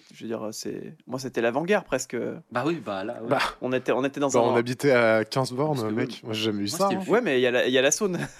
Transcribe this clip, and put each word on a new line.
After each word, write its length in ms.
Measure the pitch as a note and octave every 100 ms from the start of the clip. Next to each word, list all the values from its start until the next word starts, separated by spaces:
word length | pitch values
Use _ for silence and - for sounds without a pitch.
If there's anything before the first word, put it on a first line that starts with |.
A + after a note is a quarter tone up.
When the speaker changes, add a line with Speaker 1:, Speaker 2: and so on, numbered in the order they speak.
| -
Speaker 1:
je 120 | -
veux 40 | A2
dire, 220 | A2+ G#2+
c'est, 460 | A2 G#2+ - A2 D#3 -
moi, 140 | B2+
c'était 220 | C3 B2
l'avant-guerre, 420 | A#2 C#3 F3 G#3
presque. 340 | - B2+ - A#2+ A#2 A#2 -
Speaker 2:
Bah 120 | B2 C#3+
oui, 160 | E3
bah 200 | G#2 F#2+
là, 180 | G#2+ A#2+
ouais. 80 | A#2
Speaker 3:
Bah, 80 | C3 - -
Speaker 1:
On 100 | B2+
était, 200 | B2+ -
on 120 | A#2+
était 160 | C#3 C#3+
dans 100 | C#3
Speaker 3:
bah, 100 | B2+
Speaker 1:
un 20 |
Speaker 3:
on 140 | A#2+ A#2
habitait 340 | A#2+ B2+ C#3+
à 300 | B2 A2+ A2 A2
quinze 260 | C#3 C#3
bornes, 260 | B2+ D#3 C3+
Speaker 2:
Parce 120 | A2
que 40 |
Speaker 3:
mec. 160 | A2 C#3
Speaker 2:
oui. 120 | -
Speaker 3:
Moi, 100 | B2
j'ai 120 | G#2+ A2
jamais 120 | G#2
eu 60 | G2+
Speaker 2:
Moi, 0 |
Speaker 3:
ça, 180 | - G3
Speaker 2:
c'était 60 | F#3+
Speaker 3:
hein. 20 | F3+
Speaker 2:
le 60 |
Speaker 1:
Ouais, 100 | G#3+
mais 160 | G#3 B2+
il 40 |
y 20 | B2
a 60 |
la, 160 | B2 A2+
il 40 |
y 60 | B2+
a 60 |
la 80 | C3+
Saône. 260 | - G3+ E3+ C#3